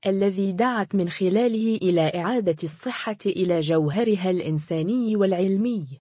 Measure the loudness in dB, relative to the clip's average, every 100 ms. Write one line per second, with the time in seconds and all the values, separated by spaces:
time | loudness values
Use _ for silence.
0 | 0 2 0 0 -2 0 0 0 -2 0
1 | 0 0 0 2 2 0 0 0 2 2
2 | 2 0 -2 0 0 -2 -4 -6 -8 -8
3 | -8 -4 -4 0 0 2 2 2 2 0
4 | 0 2 2 0 0 -4 -2 -2 0 0
5 | 0 2 2 2 2 2 0 -2 -6 -14